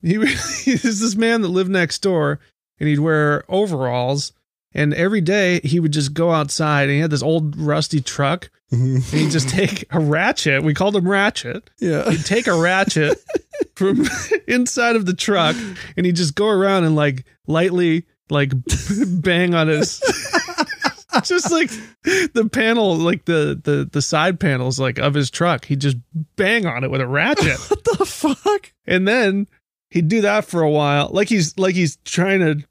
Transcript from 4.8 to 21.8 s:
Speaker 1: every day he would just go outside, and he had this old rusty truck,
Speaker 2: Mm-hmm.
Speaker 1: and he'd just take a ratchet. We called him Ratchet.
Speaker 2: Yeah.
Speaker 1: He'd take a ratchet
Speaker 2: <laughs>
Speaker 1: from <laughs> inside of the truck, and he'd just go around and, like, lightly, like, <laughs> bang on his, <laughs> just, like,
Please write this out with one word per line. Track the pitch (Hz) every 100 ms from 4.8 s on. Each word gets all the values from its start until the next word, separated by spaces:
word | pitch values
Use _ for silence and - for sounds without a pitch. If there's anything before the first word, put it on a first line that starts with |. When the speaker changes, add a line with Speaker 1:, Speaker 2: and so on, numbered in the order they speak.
| 147
Speaker 1:
every | 147 180 214
day | 165 202 185 175
he | - 165
would | 160
just | 147 139
go | 147 170
outside, | 165 147 - 156 147
and | 139
he | 143
had | 165
this | 147
old | 131 160 156 147
rusty | 151 151 147 156
truck, | 131 - 139 175 - _ _
Speaker 2:
Mm-hmm. | 120 127 131
Speaker 1:
and |
he'd | 127 151 156
just | 147 131
take | 175 196 202 -
a | 170
ratchet. | 151 151 196 302 156 135
We | 156
called | 143 190 208
him | 180
Ratchet. | 196 202 - - - - _
Speaker 2:
Yeah. | 190 151 147
Speaker 1:
He'd | 156 151
take | 208 240
a | 175
ratchet | 170 185 196 - 151 - _ 605 -
Speaker 2:
<laughs> | 587 - -
Speaker 1:
from | 190 247 269 - -
<laughs> | 415 -
inside | 247 247 - 233 226
of | 185
the |
truck, | 185 - 202 160 196 220 180 - -
and | 180
he'd | 170
just | 175 143
go | 208
around | 202 196 196 165
and, | 156
like, | 147 131 - _ -
lightly, | 160 185 180 175 165 165 _ _
like, | 147 143 131 123 - -
<laughs> | 202 240
bang | 175 160 170 180
on | 170 160
his, | 151 196 -
<laughs> | 523 - - - - 339 320 - - - - 302 -
just, | 359 -
like, | 330 320 226